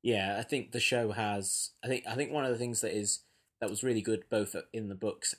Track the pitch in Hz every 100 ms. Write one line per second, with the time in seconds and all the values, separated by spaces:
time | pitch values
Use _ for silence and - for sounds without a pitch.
0 | 127 110 95 101 113 139 - 123 - 123
1 | 113 98 107 101 95 - - _ 117 131
2 | - 107 143 147 131 117 120 110 110 101
3 | 104 - _ _ _ _ 110 107 127 113
4 | 101 110 - 110 98 85 - 113 104 95
5 | 107 - -